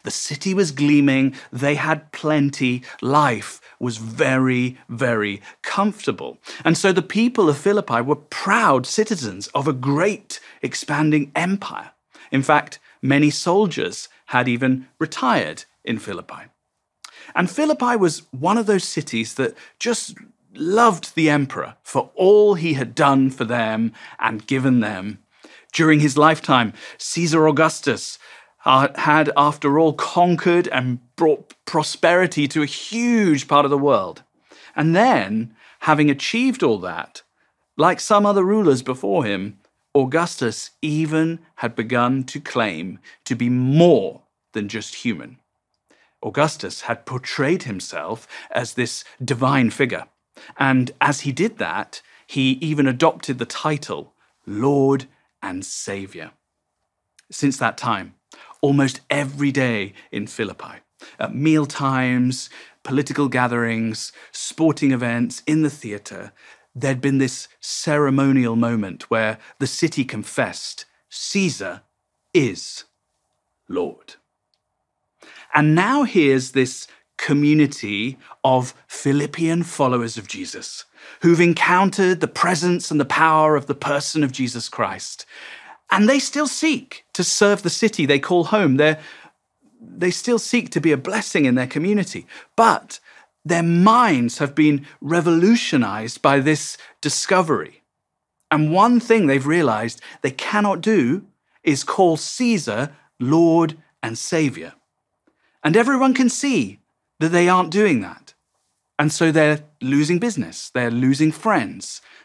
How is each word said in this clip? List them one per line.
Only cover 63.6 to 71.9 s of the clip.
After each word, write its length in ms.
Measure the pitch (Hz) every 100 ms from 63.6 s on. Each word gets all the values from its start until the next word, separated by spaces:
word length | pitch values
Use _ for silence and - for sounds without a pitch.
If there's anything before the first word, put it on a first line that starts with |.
| 117 113 113 110 - - -
sporting 640 | - - - 160 143 143
events, 500 | 127 120 117 120 -
in 180 | - 156
the 80 | 151
theater, 640 | 147 110 101 - 95 104 _ - - _
there'd 280 | 127 135 127
been 180 | 139 135
this 300 | 135 - - _
ceremonial 920 | - - - 147 143 135 139 135 120
moment 560 | 113 117 117 95 87 -
where 280 | 113 110 113 - -
the 80 | 131
city 380 | - 160 156
confessed, 800 | 127 110 107 - 110 - - - - _ _
"Caesar 760 | - - 202 185 127 95 90 _